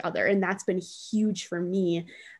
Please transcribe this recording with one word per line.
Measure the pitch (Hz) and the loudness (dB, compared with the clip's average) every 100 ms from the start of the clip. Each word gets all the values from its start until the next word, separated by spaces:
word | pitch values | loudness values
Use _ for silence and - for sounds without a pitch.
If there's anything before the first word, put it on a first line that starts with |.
other? | - - 104 | -2 2 4
And | 202 | 4
that's | 185 190 - | 2 0 0
been | 185 | -2
huge | 180 - - 214 214 185 - | -4 -16 -4 0 2 0 -4
for | 175 | -4
me, | 175 190 180 170 170 - - | 0 0 2 0 -4 -16 -20